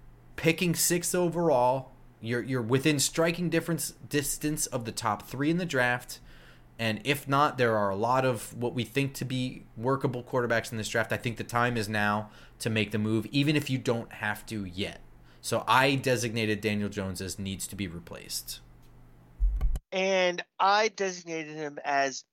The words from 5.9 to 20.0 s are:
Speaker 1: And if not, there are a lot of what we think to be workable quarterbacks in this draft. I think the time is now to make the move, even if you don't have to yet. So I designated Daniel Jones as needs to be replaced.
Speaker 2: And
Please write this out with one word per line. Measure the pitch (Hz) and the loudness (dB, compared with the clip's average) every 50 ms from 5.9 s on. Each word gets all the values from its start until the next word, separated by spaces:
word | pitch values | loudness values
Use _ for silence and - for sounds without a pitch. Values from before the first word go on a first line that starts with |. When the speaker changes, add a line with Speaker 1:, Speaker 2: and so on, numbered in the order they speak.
| 123 123 - - - - - - - - - - - - - - - - | 0 -2 -6 -10 -16 -16 -18 -20 -20 -20 -20 -20 -20 -20 -20 -18 -8 -4
Speaker 1:
And | 117 110 107 104 - | -2 -2 -2 0 0
if | 131 143 139 - | -2 -2 -2 0
not, | 135 139 139 147 139 - | 0 2 4 4 2 2
there | 127 123 117 113 | 2 2 4 4
are | 107 101 98 | 2 2 0
a | 95 | 0
lot | 98 113 117 127 135 131 | 0 2 2 4 4 4
of | 131 120 107 - - 107 | 2 0 -2 -4 -10 -6
what | 117 123 120 - | -4 -4 -2 -2
we | - 110 | -2 -4
think | - - 139 139 135 139 | -2 -2 -2 -2 -2 -4
to | - 135 | -6 -6
be | 123 131 127 127 127 - - - - - | -4 -2 -4 -4 -4 -6 -12 -16 -16 -10
workable | 113 113 131 135 135 - 131 123 123 120 | -4 0 0 0 0 0 -2 -2 -4 -6
quarterbacks | - - 127 120 117 117 113 107 - | -2 0 0 2 2 2 0 0 -2
in | 117 | -6
this | 110 104 - | -6 -4 -2
draft. | - 117 110 - 110 | 0 0 0 0 -2
I | |
think | 104 - 120 107 | -2 -2 -4 -4
the | - 107 | -4 -6
time | - - 120 120 123 120 | -2 0 2 2 2 0
is | 113 101 | -2 -2
now | 104 107 104 104 104 104 107 107 - - - - - - - | -2 0 0 2 2 2 0 -2 -6 -12 -20 -20 -20 -12 -6
to | - 117 | -4 0
make | 110 110 104 104 | 0 0 0 0
the | - | 0
move, | 107 107 110 113 113 107 - | 0 0 2 0 0 0 0
even | 139 143 143 151 151 | 0 2 2 4 2
if | 147 143 - | 2 0 0
you | 131 | -2
don't | 123 110 127 117 117 - - - | 0 0 0 -2 -2 -4 -8 -8
have | - 110 104 104 - - | -6 -4 -4 -4 -6 -8
to | - 110 107 98 | -8 -8 -6 -6
yet. | 90 85 95 98 82 - - - - - - - - - - | -6 -6 -6 -6 -6 -6 -12 -18 -20 -20 -20 -20 -20 -20 -14
So | - - 123 110 - | -4 -2 -2 0 4
I | - 113 131 135 143 139 | 4 6 6 6 6 4
designated | 135 131 131 127 110 117 117 107 117 110 107 107 98 | 2 2 2 2 2 0 -2 -2 0 0 0 0 0
Daniel | 107 107 104 104 104 98 | 0 0 0 0 -2 -2
Jones | 101 104 95 95 90 87 | -4 -4 -4 -4 -4 -6
as | 95 92 - | -6 -6 -6
needs | - 98 95 95 95 - | -6 -6 -6 -6 -6 -8
to | - 101 | -8 -6
be | 98 98 | -6 -6
replaced. | 87 82 85 82 - - - - - - - - - - - - - - - - - - - - - - - - - - - - - - - - - - - - _ | -6 -6 -10 -12 -12 -14 -14 -10 -10 -8 -8 -8 -10 -14 -14 -16 -20 -20 -20 -20 -20 -20 -20 -20 -20 -20 -20 -20 -18 -2 2 2 2 4 4 2 2 2 0 -2 _
Speaker 2:
And | - 190 | -2 0